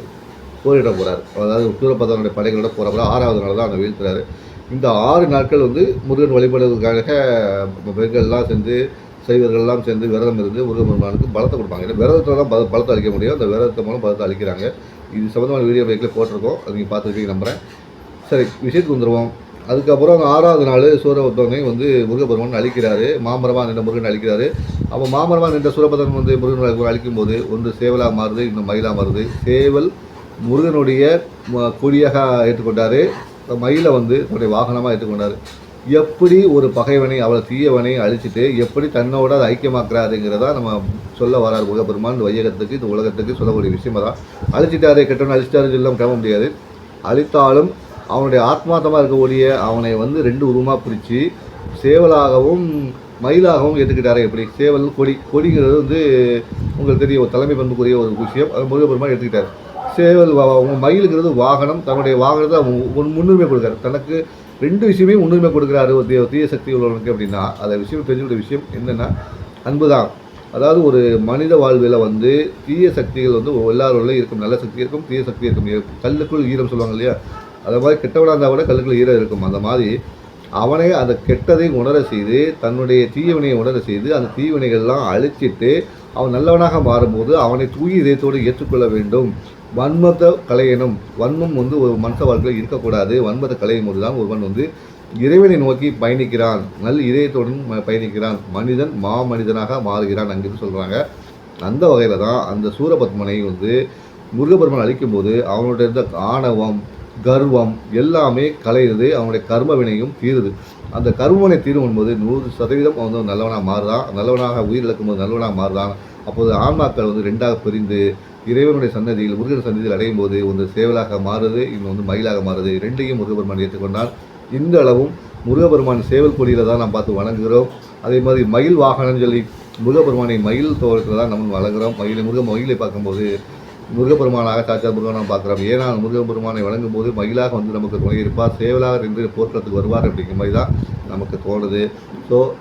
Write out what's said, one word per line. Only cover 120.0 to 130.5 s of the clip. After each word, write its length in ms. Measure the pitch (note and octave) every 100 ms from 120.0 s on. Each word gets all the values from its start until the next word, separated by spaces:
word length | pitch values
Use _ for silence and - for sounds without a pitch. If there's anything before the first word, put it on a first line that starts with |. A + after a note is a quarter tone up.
| A2+ G#2+
போது 300 | G2+ G2+ G2
ஒன்று 220 | F#2+ F#2+ G#2
சேவலாக 440 | A#2 A#2 G#2+ G2+ G2
மாறுது, 460 | A2 A2+ A#2+ C3
இன்னொன்று 320 | G#2+ G2 G2 G2
மயிலாக 440 | G2+ A2 G2+ F#2+
மாறுது. 200 | F#2 F#2+ F#2+
ரெண்டையும் 380 | G#2+ C3 C3 B2
முருகபெருமான் 420 | G2+ G#2 G2 F#2+
ஏற்றுக்கொண்டால் 500 | F#2+ F#2+ G2 G2+ A#2+ - - - -
இந்த 260 | C3 D#3+ E3+
அளவும் 300 | B2+ B2 D3 E3+ - - A#2
முருகபெருமான் 580 | C#3 E3+ D3+ B2+ B2 F#2+
சேவல் 300 | C3 D3 C#3+
கொடியில 260 | B2 A#2 A2+
தான் 120 | A#2
நாம் 140 | A2
பார்த்து 320 | A2 G#2+ G2+
வணங்குகிறோம். 440 | G#2 A2 A2 A#2+ B2+ - - -
அதே 160 | A2+ B2+
மாதிரி 240 | B2+ C3 G#2+
மயில் 320 | A#2 D3+ E3+
வாகனம்னு 420 | C3+ B2+ B2+ B2+
சொல்லி 240 | B2 A#2+ A2 - - - A#2
முருகபெருமானை 540 | D3+ D3+ B2 A#2+ A2+
மயில் 360 | G#2